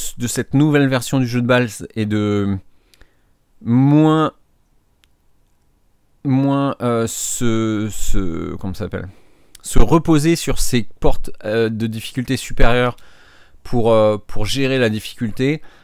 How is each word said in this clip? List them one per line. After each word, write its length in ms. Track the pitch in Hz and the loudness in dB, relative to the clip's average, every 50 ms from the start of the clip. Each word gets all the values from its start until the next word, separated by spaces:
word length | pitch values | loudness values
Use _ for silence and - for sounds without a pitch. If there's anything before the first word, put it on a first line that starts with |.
| - - - | -4 -8 -8
de 100 | - 120 | -8 -8
cette 280 | 113 - 127 117 - - | -6 -6 -6 -6 -2 0
nouvelle 340 | 139 151 156 143 143 139 131 | 2 2 2 2 2 2 0
version 320 | 131 123 123 - 139 135 | 0 -4 -4 -2 -2 -2
du 60 | 127 | -2
jeu 160 | 117 123 123 123 | -2 -2 -4 0
de 40 | |
base 400 | 120 123 123 123 110 - - - - - | 2 2 2 0 -2 -6 -12 -16 -12 -6
est 120 | 113 107 | -6 -4
de 500 | 104 107 107 104 104 104 101 101 98 98 92 - - _ _ _ _ _ _ - _ _ _ _ _ _ _ _ _ _ _ | -2 -2 -2 -2 -2 -2 -2 -2 -2 -4 -6 -8 -14 _ _ _ _ _ _ -20 _ _ _ _ _ _ _ _ _ _ _
moins, 720 | - 113 117 127 135 143 147 151 156 156 156 160 156 - - _ _ _ _ _ _ _ _ _ _ _ _ _ _ _ _ _ _ _ _ _ _ _ _ _ _ _ _ _ _ _ _ _ _ _ _ _ - | -4 0 2 2 4 4 4 4 4 4 2 0 0 -2 -6 _ _ _ _ _ _ _ _ _ _ _ _ _ _ _ _ _ _ _ _ _ _ _ _ _ _ _ _ _ _ _ _ _ _ _ _ _ -4
moins, 520 | 139 131 135 139 139 139 139 139 139 - - | -2 0 0 0 0 -2 -2 -2 -4 -6 -4
euh, 260 | 123 120 117 117 117 | -4 -4 -2 -2 -4
se, 840 | 110 - - - - - - 120 117 110 113 110 110 107 104 107 107 | -4 -6 -8 -8 -8 -6 -2 -2 0 0 0 -2 -2 -4 -4 -6 -6
se, 640 | 98 - - - - 104 95 85 82 82 82 82 82 | -4 0 2 4 4 4 2 0 -4 -6 -8 -8 -10
comment 180 | - - 95 85 | -10 -8 -10 -8
ça 140 | - 98 | -8 -8
s'appelle ? 240 | 90 95 92 90 95 - - - _ _ _ _ _ - - | -8 -8 -10 -10 -12 -16 -20 -20 _ _ _ _ _ -20 -20
Se 180 | - - - 139 | -14 4 6 8
reposer 560 | - - 156 170 - 170 160 147 147 165 170 | 8 8 6 2 2 2 2 2 2 0 -2
sur 240 | - - - - - | -2 -2 -4 -2 0
ces 300 | - - 127 120 - - - - | 0 0 0 0 -2 -4 -6 0
portes, 320 | - 139 - - - - - - - | 2 4 4 4 2 -2 -6 -8 -8
euh, 240 | 107 107 113 113 110 | -6 -2 -2 -2 -2
de 180 | 113 104 113 | -2 -4 -6
difficulté 520 | 110 110 113 - - - 131 123 127 135 - | -6 -6 -10 -12 -10 -10 -8 -6 -6 -6 -6
supérieure 580 | - - - - 123 117 120 123 123 123 - - - - - - - - - - - - - - - | -6 -4 4 6 6 8 8 4 2 0 -2 -6 -14 -20 -20 -20 -20 -20 -20 -20 -20 -20 -20 -20 -8
pour, 300 | - - 120 107 117 113 | -4 -2 0 2 4 4
euh, 240 | 110 107 107 107 | 4 4 2 0
pour 300 | 104 - - - 113 104 | -2 -6 -2 0 0 0
gérer 320 | 92 95 135 135 131 135 131 | 0 0 -2 -2 -2 0 0
la 100 | 120 110 | 0 0
difficulté. 720 | 107 107 - - - - 123 107 98 - 131 139 156 156 - - - - | -2 -4 -8 -12 -10 -8 -8 -6 -4 -2 -2 -2 -2 -4 -8 -16 -20 -20